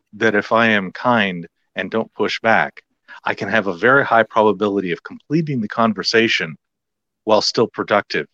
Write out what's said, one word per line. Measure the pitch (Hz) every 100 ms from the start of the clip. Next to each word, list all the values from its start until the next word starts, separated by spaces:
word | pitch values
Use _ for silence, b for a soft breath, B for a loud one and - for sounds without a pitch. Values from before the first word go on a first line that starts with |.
| _
that | 107 113 104
if | -
I | 113 113
am | 107 92
kind | - 127 120 98 87 82 _ _ 98
and | 95
don't | 110 -
push | - 101 -
back, | 113 101 73 - _ _ B B
I | - -
can | 101
have | 110 98
a |
very | 85 113 139 127
high | 117
probability | 110 113 107 92 107 101 92
of | 80
completing | - - _ 151 151 131
the | 107
conversation | - 113 98 - 113 113 - 82 76 _ _ _ _ _ _ -
while | 107
still | - - 110
productive, | - 95 104 - 87 73